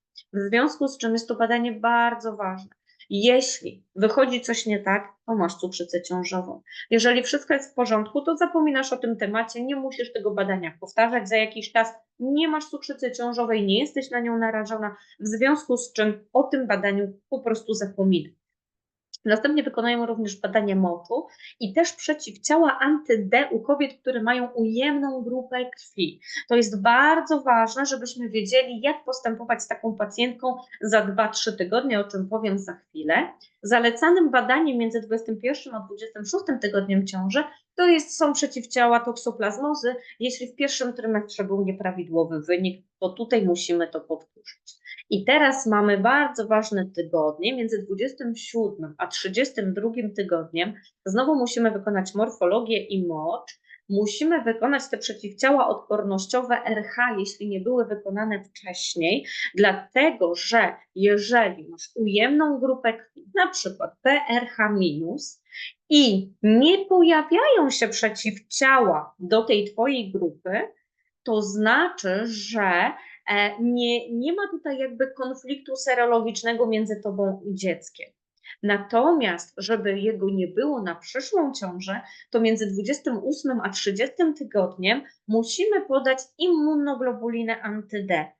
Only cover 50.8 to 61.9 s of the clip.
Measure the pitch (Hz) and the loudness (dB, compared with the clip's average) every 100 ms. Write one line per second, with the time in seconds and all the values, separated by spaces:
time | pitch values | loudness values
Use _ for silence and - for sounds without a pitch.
50.8 | _ _ 190 202 262 294 247 240 226 208 | _ _ -4 0 2 2 0 0 0 0
51.8 | 202 202 190 202 220 - 175 214 226 214 | -2 -2 -2 -2 -2 0 2 2 0 -2
52.8 | 202 196 175 156 156 240 - - _ - | -2 -4 -2 -4 -4 -6 -8 -20 _ -20
53.8 | - 202 208 - 302 330 226 226 247 277 | -4 -2 -2 0 0 0 0 0 0 0
54.8 | - - - 214 202 - 262 285 247 220 | -2 -8 -6 -10 -12 -2 2 4 2 0
55.8 | - 208 196 190 190 247 247 240 226 214 | -2 -2 -2 -2 -2 -2 0 -2 -2 -4
56.8 | 214 - 240 214 196 - 208 196 190 247 | -4 -2 0 0 -6 -6 -8 -4 -2 0
57.8 | 226 208 202 196 220 202 196 - 196 180 | 0 -4 -6 -4 -4 -4 -8 -18 -12 -8
58.8 | - - 165 240 - - - - 202 190 | -6 -2 0 0 -2 -8 -4 2 4 2
59.8 | - 254 311 - 170 175 - 233 190 - | -2 2 2 2 0 -2 0 2 2 0
60.8 | _ 185 202 208 202 240 208 185 160 170 | _ 2 4 4 2 2 2 -2 -14 -18
61.8 | - | -12